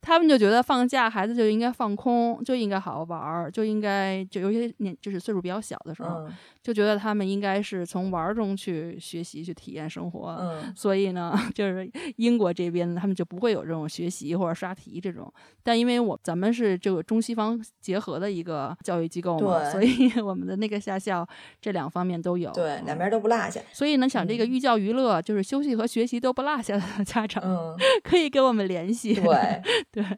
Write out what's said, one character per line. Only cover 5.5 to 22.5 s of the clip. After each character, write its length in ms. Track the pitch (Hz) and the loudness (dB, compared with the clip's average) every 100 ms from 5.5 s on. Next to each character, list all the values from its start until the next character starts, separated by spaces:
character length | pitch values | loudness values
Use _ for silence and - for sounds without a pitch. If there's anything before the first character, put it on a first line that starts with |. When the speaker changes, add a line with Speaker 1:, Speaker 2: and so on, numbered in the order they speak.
| 190 | -6
Speaker 1:
小 160 | 220 - - | -8 -12 -12
的 80 | |
时 80 | 160 | -10
候， 200 | 165 170 | -8 -8
Speaker 2:
嗯。 120 | 156 175 - _ | -8 -14 -20 _
Speaker 1:
就 80 | - | -4
觉 120 | 214 | 2
得 120 | 208 208 | 4 4
他 180 | 214 208 | 2 0
们 120 | 190 | 0
应 120 | 196 | 0
该 200 | 202 196 | 0 0
是 240 | 208 190 | -2 -4
从 280 | 175 185 190 | -4 -4 -2
玩 120 | 180 | -2
儿 100 | 165 220 | -2 0
中 220 | 208 196 | 0 -2
去 420 | - 170 165 165 | -4 -6 -6 -10
学 240 | - 170 | -12 -10
习， 200 | 170 151 | -10 -10
去 80 | 170 | -12
体 180 | 165 - | -12 -12
验 140 | - 156 | -10 -10
生 220 | 165 170 | -8 -10
活。 260 | 170 - 170 | -8 -10 -6
Speaker 2:
嗯。 340 | 180 160 151 - | -6 -6 -10 -4
Speaker 1:
所 200 | 208 196 | 0 2
以 160 | 196 | 2
呢， 200 | 180 170 202 | -2 -2 -2
<laughs> 120 | 233 | -2
就 140 | - 202 | -2 -2
是 200 | 185 185 285 339 240 | -2 -6 -10 -10 0
英 200 | 226 240 | 2 4
国 160 | 196 | 2
这 180 | 175 175 | 0 -2
边 240 | 175 175 175 | 0 -2 -2
他 100 | 196 | -2
们 100 | 190 | -2
就 80 | |
不 140 | 170 175 | -4 -2
会 140 | 233 | 0
有 120 | 190 | 0
这 60 | 156 | -2
种 180 | 160 156 | -6 -6
学 220 | - 175 | -6 -6
习 260 | 180 143 170 | -6 -4 -2
或 120 | 180 | -2
者 80 | 165 | -2
刷 180 | 185 | -6
题 260 | 185 - 160 | -10 -12 -10
这 140 | 190 | -8
种。 180 | 165 92 _ - _ | -8 -14 _ -20 _
但 180 | - 233 | 0 2
因 60 | 240 | 4
为 140 | 240 | 2
我， 200 | 233 160 | 2 -2
咱 120 | - 170 | -4 0
们 160 | 196 | 2
是 240 | 233 226 185 | 2 2 2
这 160 | 202 | 0
个 120 | 185 | 0
中 180 | 170 220 | 0 0
西 140 | 226 226 | 0 -2
方 280 | 214 233 220 _ | -2 -2 -6 _
结 200 | - 190 | -4 -4
合 200 | 208 156 | -2 -4
的 120 | 196 | -4
一 100 | 185 | -4
个 340 | 170 156 135 - | -4 -4 -4 -6
教 200 | - 175 | -4 -2
育 40 | 165 | -2
机 140 | 175 | -4
构 180 | 180 170 | -2 0
嘛， 200 | 208 170 147 | 2 2 0
Speaker 2:
对。 20 | |
Speaker 1:
所 120 | 185 | 2
以 360 | 226 247 254 233 | 4 6 4 4
我 140 | 208 | -2
们 140 | 185 180 | -4 -4
的 80 | 190 | -4
那 120 | 214 | -2
个 120 | 208 | -4
夏 180 | 202 196 | -4 -6
校 300 | 196 185 170 - - - | -2 -4 -4 -10 -20 -10
这 100 | - | -6
两 160 | 185 147 | -4 -4
方 160 | 175 | -2
面 160 | 180 175 | -2 -2
都 200 | 170 180 | 0 -2
有。 100 | 175 | -2